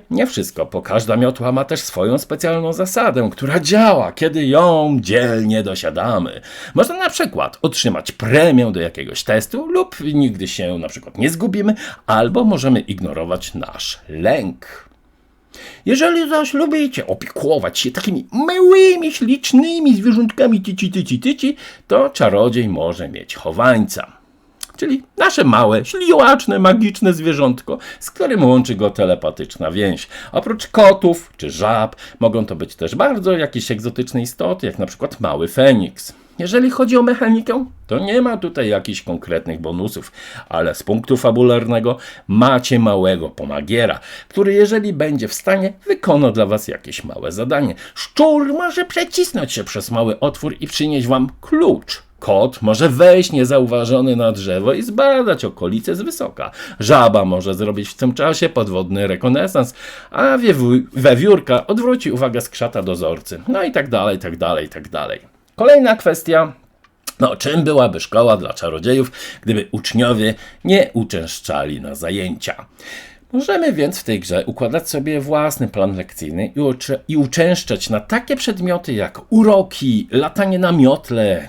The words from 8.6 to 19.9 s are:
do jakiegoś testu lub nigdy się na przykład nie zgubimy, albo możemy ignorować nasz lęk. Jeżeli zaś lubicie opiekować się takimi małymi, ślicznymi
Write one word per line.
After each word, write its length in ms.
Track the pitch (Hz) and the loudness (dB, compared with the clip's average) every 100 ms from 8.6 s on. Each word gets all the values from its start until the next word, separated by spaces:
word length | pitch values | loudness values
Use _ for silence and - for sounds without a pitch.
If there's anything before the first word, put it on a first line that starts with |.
| 117 | 2
do 80 | 90 | -2
jakiegoś 440 | 82 - 71 - | -6 -8 -12 -10
testu 420 | - 110 110 233 320 | -2 -2 -2 -8 -4
lub 340 | 359 370 - | -2 -2 -6
nigdy 480 | 147 147 135 95 92 | -2 0 0 0 -8
się 300 | - 90 87 | -6 -6 -6
na 100 | 80 | -8
przykład 300 | - - - | -12 -16 -4
nie 120 | 131 | -4
zgubimy, 440 | 165 214 202 208 214 - - - | -2 -4 -2 -2 -2 -6 -12 -2
albo 380 | 110 120 220 | 0 2 2
możemy 360 | 220 170 131 117 | 2 2 2 0
ignorować 720 | - 95 90 73 85 90 - | 0 -8 -6 -6 -6 -6 -8
nasz 440 | 85 - - - - - | -12 -12 -12 -12 -12 -12
lęk. 840 | 78 95 147 95 - - - - _ _ _ _ _ _ - - - - | -4 0 0 -2 -10 -18 -20 -20 _ _ _ _ _ _ -20 -20 -8 0
Jeżeli 420 | 262 330 339 311 | 2 2 2 0
zaś 260 | 311 302 | -2 0
lubicie 520 | 277 311 311 285 - - | 0 0 0 -2 -4 -6
opiekować 720 | 95 - - 139 151 87 - | -8 -8 -4 0 0 -2 -4
się 120 | 123 | -6
takimi 360 | - - 170 - | -4 -4 -4 -4
małymi, 800 | 233 320 359 359 381 381 359 320 | -4 0 4 6 8 6 4 -2
ślicznymi 840 | 294 233 269 - 254 330 339 294 | -2 -2 -2 4 4 4 2 2